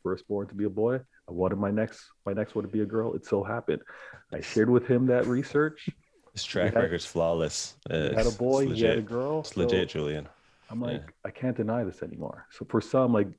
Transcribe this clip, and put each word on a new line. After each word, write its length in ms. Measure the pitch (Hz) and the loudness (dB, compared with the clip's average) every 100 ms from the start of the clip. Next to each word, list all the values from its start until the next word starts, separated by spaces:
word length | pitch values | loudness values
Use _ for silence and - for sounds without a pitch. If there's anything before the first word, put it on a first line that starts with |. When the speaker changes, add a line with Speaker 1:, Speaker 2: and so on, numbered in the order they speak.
Speaker 1:
firstborn 440 | 92 92 - 101 98 | -4 -4 -4 -4 -4
to 80 | 98 | -4
be 100 | 104 | -4
a 40 | |
boy. 260 | 98 113 131 | 0 0 0
I 360 | 127 _ - | -6 _ -12
wanted 260 | 87 92 98 | -2 0 2
my 140 | 101 | 0
next, 320 | 107 110 - - _ - | 0 -2 -4 -20 _ -6
my 80 | |
next 220 | 98 104 110 | -4 -2 -4
one 80 | 101 | -2
to 40 | |
be 100 | 107 | -2
a 40 | 101 | 0
girl. 280 | 110 113 | -2 -2
It 120 | - - | -4 -2
so 180 | 101 | -2
happened. 380 | 98 113 - 78 - - - - _ | -2 -4 -2 -4 -4 -18 -18 -20 _
I 80 | - | -10
shared 280 | - 113 113 | -2 2 6
with 160 | 123 120 | 6 6
him 180 | 123 127 | 2 4
that 180 | 123 117 | 4 2
research. 600 | 123 139 143 151 151 - - _ _ _ | 0 0 0 0 -2 -10 -12 _ _ _
Speaker 2:
His 100 | - | -12
track 280 | - 95 90 | -4 0 2
Speaker 1:
He 40 | 117 | 4
had, 80 | |
Speaker 2:
record's 220 | 120 85 - | 2 0 -2
flawless. 680 | 85 82 85 78 - - - - | 0 2 2 0 -2 -8 -12 -4
Speaker 1:
he 60 | 82 | -2
had 180 | 73 | 0
a 60 | 90 | 2
Speaker 2:
It's, 120 | 117 107 | 2 2
Speaker 1:
boy, 280 | 123 135 135 | 2 2 2
Speaker 2:
it's 120 | 113 | 2
Speaker 1:
he 60 | 113 | 2
had 80 | |
a 20 | 113 | 2
Speaker 2:
legit. 100 | 107 | 0
Speaker 1:
girl. 340 | 120 135 156 | -4 -2 -4
Speaker 2:
It's 140 | 147 98 | -4 -2
legit, 340 | 82 95 90 | 2 2 0
Speaker 1:
So 80 | 80 | -2
Speaker 2:
Julian. 280 | 73 76 73 - _ _ _ | -4 -4 -8 -18 _ _ _
Speaker 1:
I'm 100 | 110 | -8
like, 200 | 120 123 | -6 -6
Speaker 2:
Yeah. 60 | 80 - 104 | -10 -14 -14
Speaker 1:
"I 40 | |
can't 260 | - 127 120 | -6 -4 -2
deny 280 | 110 120 | -2 -2
this 180 | 101 - | -4 -6
anymore." 460 | - - 76 - - | -12 -10 -10 -12 -18
So 160 | - - | -16 -2
for 160 | 117 | 0
some, 320 | - 131 127 | 2 2 4
like, 140 | 113 98 | 4 2